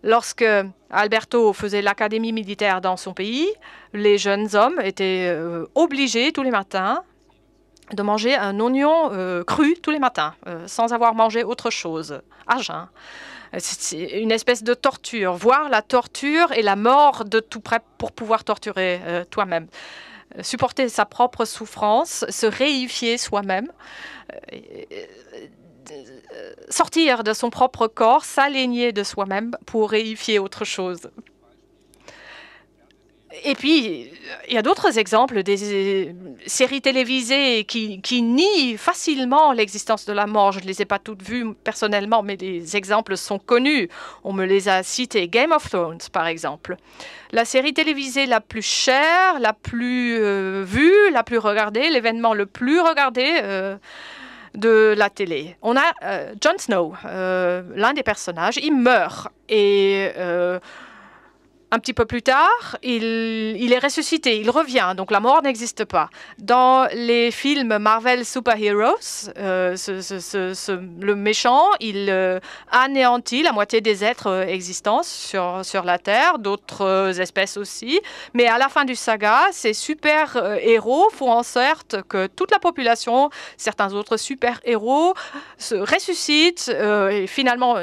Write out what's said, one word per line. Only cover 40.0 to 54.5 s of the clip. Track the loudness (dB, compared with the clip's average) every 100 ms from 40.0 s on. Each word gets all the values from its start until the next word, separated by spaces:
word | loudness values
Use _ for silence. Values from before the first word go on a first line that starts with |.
| -2
de |
la | -2 0
mort. | 4 2
Je | 2
ne |
les | -8 -4
ai | -2
pas | -2
toutes | -6 -14
vues | -8 -6 -6
personnellement, | -6 -8 -4 0 0 2 0
mais | 0 -8
les | -8 -8 -4 -6
exemples | 0 -2 0 -6
sont | -4 -8
connus. | 0 2 4 0 -2 -8 -18 -12
On | -8
me | -4 2
les | 2 4
a | 0
cités. | 0 -6 -2 -2 0
Game | 2 2
of | 2 0
Thrones, | -4 -4 -6 -8
par | -4 -2
exemple. | -4 -8 -10 -12 -12 _ -20 -20 -20 -4
La | -2
série | 2 2 0
télévisée | 0 0 -2 -4 -2
la | 0 0
plus | -2 -8
chère, | -4 -2 2 4 4 4 4 2
la | 0
plus, | -2 -8 -6 -4 -2 -2 0
euh, | 0 0 -2 -6 -4
vue, | 2 6 6 6
la | 4
plus | 2 0
regardée, | 2 2 0 0 2
l'événement | 2 0 0 0
le | 2 -2
plus | -4 2 4
regardé, | 4 4 0 2 0 0
euh, | -2 -4 -4 -8 -14 -20 -20 -20 -20 -20 -18